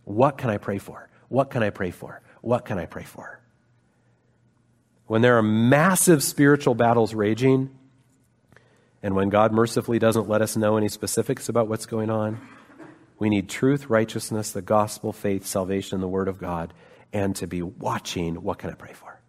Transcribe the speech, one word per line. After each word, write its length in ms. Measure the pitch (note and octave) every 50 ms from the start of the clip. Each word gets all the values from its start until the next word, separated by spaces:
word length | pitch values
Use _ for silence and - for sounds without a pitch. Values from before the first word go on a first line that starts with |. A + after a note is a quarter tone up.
| _
What 340 | - G2+ G#2+ B2+ D3 D3 -
can 120 | - A#2
I 80 | G#2 G2+
pray 200 | - - G2+ G2+
for? 300 | - - - - - _ _ _ _ _
What 220 | A#2+ B2+ C3+ C3+
can 120 | - B2
I 80 | A2 G#2
pray 200 | G2 - G2+ F2+
for? 320 | - - - C2+ - - _ _ - _
What 240 | - A2+ B2 A#2 -
can 140 | - A2+ F2+
I 80 | E2
pray 180 | - - F2+ D#2+
for? 360 | - - - - - - - _ _ _ _ _ _ _ _ _ _ _ _ _ _ _ _ _ _ _ _ _ _ _ _ _ _ _ _ _ _ _ _ _
When 160 | _ A2 A2+
there 140 | A#2 B2 B2
are 60 | A#2
massive 800 | G#2+ G#2+ G#2+ A2 A#2 B2 C#3 C#3+ D#3+ F#3+ F#3 E3+ - F3+ E3+ C#3+
spiritual 520 | C#3 - - - C#3+ C#3+ D3 C#3+ C#3+ C#3+ B2
battles 400 | A2+ A#2+ A2+ A#2 A#2 A2 G#2 A2
raging, 560 | A2 G#2 G#2 A2 A2+ C3 C3 C3+ C3 C3 C3 - _ _ _ _ _ _ _ _ _ _ _ _ _ _ _ _ - _ _ _ _ _ _ _ _
and 120 | - G2+ F#2+
when 140 | F#2+ G2 G2+
God 240 | G2 G#2 A2 A2+
mercifully 460 | A2 A2 A#2 A#2 - B2 A2+ - A#2 A2
doesn't 300 | A2+ A2 G#2+ A2+ G#2 G2
let 120 | G#2+ G#2+
us 160 | A2 G#2 -
know 200 | A2+ G#2+ G#2+ G#2+
any 120 | A2 G#2+ G#2
specifics 600 | - - - - - A#2 A2+ - C3+ - - -
about 200 | A#2 A#2+ A2+ G#2+
what's 180 | A2 A2 -
going 240 | - A#2 A2 A2 G#2+
on, 300 | A2 A2 G#2+ G#2+ G#2+ A2+ - - - - - - - - - - - _ _ _ _ _
we 100 | G#2 G#2+
need 200 | G#2 G2+ F#2+ -
truth, 420 | - - - C3 C#3 C#3 - -
righteousness, 640 | A2+ A2 A2 - - A2 - - A#2 G#2+ G#2 -
the 100 | - G#2
gospel, 500 | F#2 - G#2+ G#2+ G#2 G#2+ - - - A2
faith, 340 | G2+ - - G#2 G2 F#2+ -
salvation, 540 | - - G2+ F#2 F2+ G2 G2 G2 - - F#2+
the 80 | F#2+ F2+
word 200 | F#2 F#2+ F#2+ F#2+
of 100 | F#2 F#2+
God, 340 | F2+ F2 F2 E2+ E2 D#2+ - - - - - - - _
and 240 | - G#2 G2 G2 F#2+
to 100 | - F#2+
be 160 | E2+ F2+ F2+
watching, 800 | E2+ F2 - - - A#2 A#2 A2 - - - F#2+ E2+ E2 E2 E2+
what 160 | E2 E2 F2 -
can 120 | - E2+
I 40 | -
pray 180 | _ - -
for? 280 | - - - - - _ _